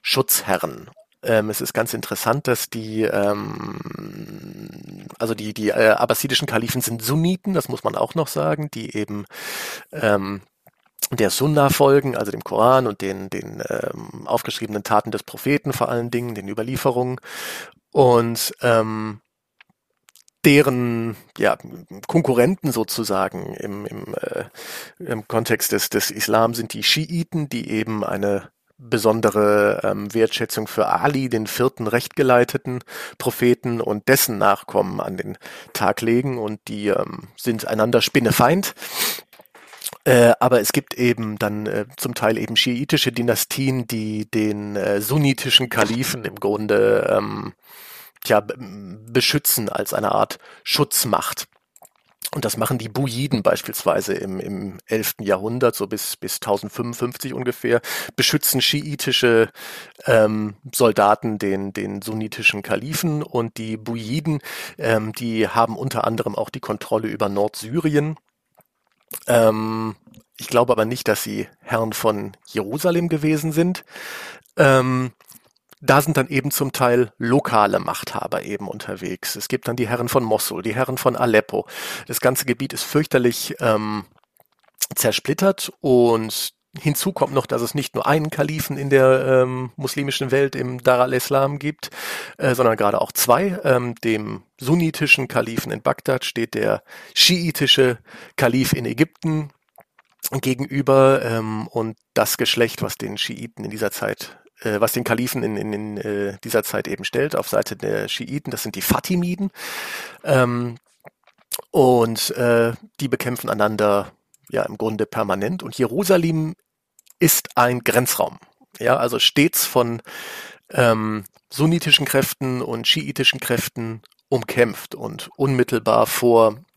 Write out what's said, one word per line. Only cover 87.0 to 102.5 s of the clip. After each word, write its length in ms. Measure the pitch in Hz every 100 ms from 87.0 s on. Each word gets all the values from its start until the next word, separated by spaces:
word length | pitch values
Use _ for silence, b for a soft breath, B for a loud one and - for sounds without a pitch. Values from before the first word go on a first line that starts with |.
| 190
kommt 220 | 185 135
noch, 120 | 139 -
dass 160 | 123
es 120 | 117
nicht 220 | 143 131 -
nur 100 | -
einen 240 | 156 151
Kalifen 480 | - 147 156 - 135
in 120 | 139
der, 360 | 135 131 131 131
ähm, 460 | 131 127 127 127 -
muslimischen 560 | 135 - 139 - 135
Welt, 240 | 135 139 135
im 280 | 127 127
Dar 180 | - 127
al-Islam 580 | 127 127 - 139 139 143
gibt, 300 | 143 151 - B B B B -
äh, 180 | 135 123
sondern 220 | 120 110
gerade 240 | 101 104
auch 100 | -
zwei, 480 | - - 123 196 180
ähm, 320 | 143 127 123 113
dem 480 | 117 107 107 107 _ _
sunnitischen 680 | 127 170 160 - 151 - 127
Kalifen 440 | 123 113 113 113
in 100 | 107
Bagdad 420 | 135 135 - 131
steht 300 | - - 117
der 300 | 110 104 104 B B B -
schiitische 800 | - 175 170 - 135 - 131 120 B B B -
Kalif 380 | 123 127 127
in 120 | 135 120
Ägypten 640 | 120 160 _ 160 156 147 _ _ - _ _ _ _ -
gegenüber, 920 | 135 131 127 139 139 135 135 135 135
ähm, 440 | 117 113 110 110 -
und 300 | 117 113 110 _
das 240 | - 107 -
Geschlecht, 440 | 117